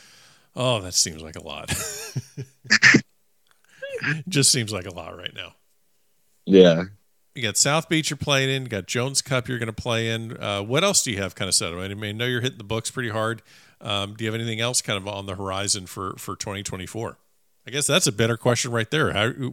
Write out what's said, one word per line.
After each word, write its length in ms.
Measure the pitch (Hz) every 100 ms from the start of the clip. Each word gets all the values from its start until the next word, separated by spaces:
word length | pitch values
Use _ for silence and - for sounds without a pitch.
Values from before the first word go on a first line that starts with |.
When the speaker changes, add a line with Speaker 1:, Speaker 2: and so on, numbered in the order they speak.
| - - - _ _
Speaker 1:
"Oh, 260 | - 127 113
that 140 | 92
seems 260 | - 92 80
like 160 | 80 82
a 60 |
lot." 260 | 80 73 -
<laughs> 60 | - - 440 440 - - - 127 _ - - 135 - - _ _ _ _ _ _ - 554 508 - 156 175
Just 220 | 147 131
seems 220 | 131 107
like 140 | 101 92
a 80 |
lot 220 | 87 85 87
right 180 | 90
now. 200 | 92 87 - _ _ _ _ _ _ _ _
Speaker 2:
Yeah. 400 | - 95 90 82 92 104 _ _ _
Speaker 1:
You 80 | -
got 140 | 113 -
South 320 | 139 156 -
Beach 220 | 160 143
you're 60 | 147
playing 320 | - 135 135
in, 140 | 135
you 60 | 127
got 180 | 104 90
Jones 340 | 123 131 135
Cup 260 | - 131 120
you're 120 | 120
gonna 140 | 113
play 360 | 107 127 113 113
in. 280 | 113 113 -
Uh, 240 | 107 101
what 220 | 104 139
else 180 | 202 185
do 80 | 135
you 80 | 98
have 160 | 92
kinda 180 | - 95
set 200 | - 90
up? 60 | 87
I 100 | 98
mean, 160 | 101
I 80 | 104
know 120 | 107 123
you're 140 | 123
hitting 180 | 123 -
the 60 |
books 260 | 101 110 -
pretty 200 | 139 120
hard. 320 | 110 110 113 - - - -
Um, 340 | 113 101 101
do 100 | 107
you 60 | 110
have 100 | 113
anything 200 | 117 110
else 200 | 117 127
kind 160 | - 101
of 100 | 98
on 200 | 98 98
the 80 |
horizon 520 | 95 95 95 101 104 90
for, 280 | 104 95 -
for 180 | -
twenty 280 | 92 107 98
twenty-four? 560 | 101 98 90 110 110 - _ _ _ _ -
I 40 |
guess 140 | 139 139
that's 200 | 165 143
a 60 |
better 240 | 104 117 117
question 340 | 123 120 123
right 200 | 117 113
there. 220 | 156 113
How, 200 | 87 113 - 127